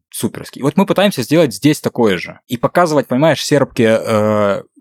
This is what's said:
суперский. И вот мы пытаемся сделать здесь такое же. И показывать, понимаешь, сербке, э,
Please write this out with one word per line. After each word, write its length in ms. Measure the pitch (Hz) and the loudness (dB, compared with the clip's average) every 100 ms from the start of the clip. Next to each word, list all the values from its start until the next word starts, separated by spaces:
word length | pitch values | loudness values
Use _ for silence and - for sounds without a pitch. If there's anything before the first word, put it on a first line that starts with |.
| _ | _
суперский. 480 | - 110 - - - | -8 -8 -8 -16 -6
И 20 | |
вот 140 | 135 - | -4 0
мы 100 | 196 | 0
пытаемся 360 | 175 202 - | 2 0 0
сделать 320 | - 165 151 | 0 2 2
здесь 260 | 101 147 151 | 0 0 0
такое 380 | - - 110 90 | -2 0 0 0
же. 220 | - - - | -6 -16 -10
И 100 | 123 | -4
показывать, 520 | 135 - 175 151 123 | -2 0 0 0 0
понимаешь, 360 | 127 160 139 | 0 2 0
сербке, 540 | - 147 131 - 110 113 | 0 0 0 0 2 2
э, 640 | - 107 107 107 101 98 - _ | 0 0 2 2 0 -2 -8 _